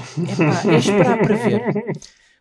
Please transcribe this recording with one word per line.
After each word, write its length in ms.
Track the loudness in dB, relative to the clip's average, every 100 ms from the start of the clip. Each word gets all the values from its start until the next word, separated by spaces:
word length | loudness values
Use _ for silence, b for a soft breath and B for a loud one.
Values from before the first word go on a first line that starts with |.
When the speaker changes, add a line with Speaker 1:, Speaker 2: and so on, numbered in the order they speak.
| -12 -8
Speaker 1:
epá, 540 | -4 0 0 2 2
é 40 | 2
esperar 400 | 2 2 2 2
para 160 | 0 0
ver. 240 | 0 -2
Speaker 2:
<laughs> 500 | -2 -4 -6 -10 B B B B